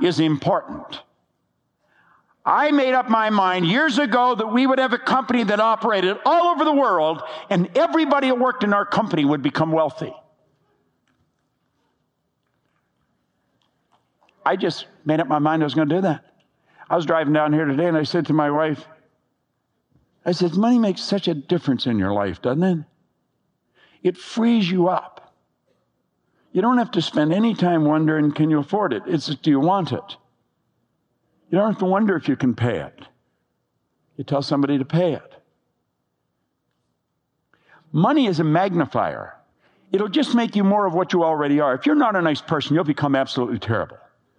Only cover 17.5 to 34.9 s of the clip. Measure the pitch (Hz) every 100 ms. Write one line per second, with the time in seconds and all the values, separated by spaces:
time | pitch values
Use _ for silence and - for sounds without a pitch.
17.5 | 151 151 139 175 160 147 175 151 151 147
18.5 | 147 156 143 - - _ _ _ _ _
19.5 | _ _ _ _ _ _ _ - 175 175
20.5 | 170 226 247 214 180 - 202 180 156 -
21.5 | 180 143 123 127 110 95 101 101 101 120
22.5 | 143 185 170 156 _ _ _ _ _ _
23.5 | _ _ _ _ _ 185 180 - 233 233
24.5 | 233 175 185 175 180 - - - _ _
25.5 | _ _ _ _ _ _ _ _ _ _
26.5 | 180 226 247 226 175 160 156 151 180 226
27.5 | 180 175 165 151 156 156 156 147 143 156
28.5 | 151 139 208 180 107 - 160 135 131 160
29.5 | 139 160 196 160 113 - - _ _ _
30.5 | _ _ _ _ _ _ _ _ _ _
31.5 | 170 214 190 185 190 214 165 - 131 127
32.5 | 110 117 90 69 - - _ _ _ _
33.5 | _ _ _ _ _ _ - 127 143 139
34.5 | 147 139 143 131